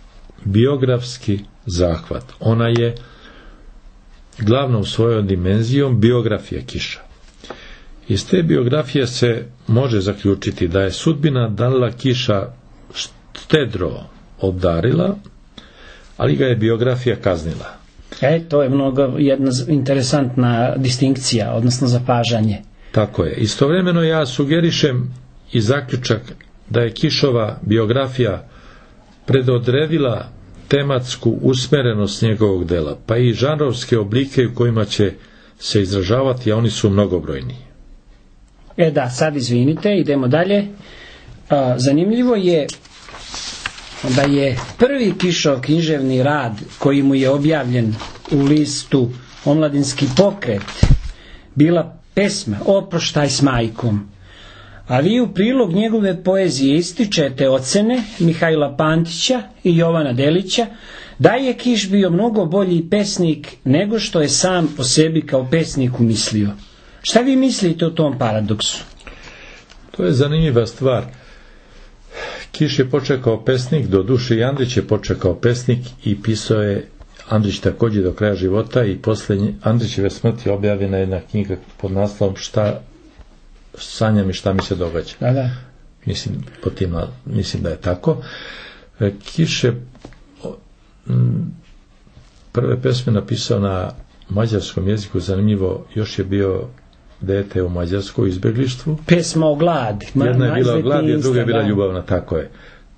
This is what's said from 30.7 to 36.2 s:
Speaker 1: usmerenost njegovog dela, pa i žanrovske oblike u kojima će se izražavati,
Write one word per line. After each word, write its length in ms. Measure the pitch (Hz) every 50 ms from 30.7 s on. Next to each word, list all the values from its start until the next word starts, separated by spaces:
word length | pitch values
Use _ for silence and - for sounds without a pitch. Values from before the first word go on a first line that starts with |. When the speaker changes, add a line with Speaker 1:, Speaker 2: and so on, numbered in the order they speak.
| - 139 139 139 135 123 - - - - - 117 110 -
Speaker 1:
usmerenost 800 | - 131 131 127 - - 156 143 127 120 110 104 101 98 101 -
njegovog 420 | 117 113 107 98 107 101 95 90 87
dela, 340 | 82 87 85 78 73 71 - -
pa 100 | - 117
i 160 | 120 127 120
žanrovske 680 | 107 - 120 143 156 147 151 135 110 - - - 127 113
oblike 480 | 104 98 107 131 139 135 - 135 123
u 80 | 110 -
kojima 300 | - 120 120 113 110 104
će 280 | 101 - - 107 92 - - - - - - - - - -
se 240 | - - - 107
izražavati, 720 | 98 90 101 98 92 87 113 127